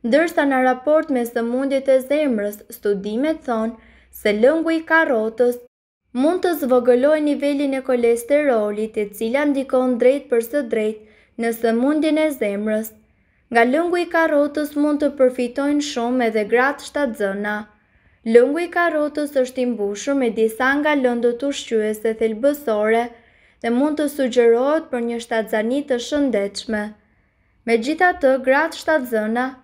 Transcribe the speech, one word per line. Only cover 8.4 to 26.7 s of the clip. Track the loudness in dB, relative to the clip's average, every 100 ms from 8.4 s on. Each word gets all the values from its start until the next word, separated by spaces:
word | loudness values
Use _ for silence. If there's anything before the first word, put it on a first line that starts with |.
| 4 2 0 -2 -4 -4
e | -6
cila | -4 -2 0 0
ndikon | 0 0 0 0 4
drejt | 4 2 0
për | -2 0
së | -4 -2
drejt | -2 -2 -6 -16 _ _ -6
në | -4 -2
sëmundjen | 0 2 2 2 2 2
e | 0
zemrës. | 0 -4 -4 -2 -4 -4 -14 _ _ _ _ _
Nga | 2 2
lëngu | 2 0 -2
i | 0
karrotës | 0 2 2 2 0 -4 -2
mund | 0 2
të | -2 2
përfitojnë | 2 2 -4 -2 0 0 -2
shumë | -4 -2 0 0
edhe | 0 0
gratë | 2 2 -2 -8
shtatzëna. | -4 -4 -2 -4 -4 -6 -6 -10 _ _ _ _ _ 0
Lëngu | 2 2 -2 -6
i |
karrotës | -4 -2 -2 -4 -6 -6 -4
është | -4 -4
i | -6
mbushur | -4 -6 -6 -6 -4
me | -4
disa | -2 -4 0 -2 0
nga | 0 0
lëndët | 0 0 -2 -2 -6
ushqyese | -6 -4 -4 -2 -4 -6 -2
thelbësore | -4 0 -2 -2 -4 -2 2 0 0 -10 _ _ _ _
dhe | -2
mund | 0 0 0
të | -4
sugjerohet | -2 0 4 4 4 2 0 -2
për | -6
një | -4 -6
shtatzani | -4 -4 -2 -2 -2 -4 -2
të | -4
shëndetshme. | -2 -2 0 0 -2 -6 -6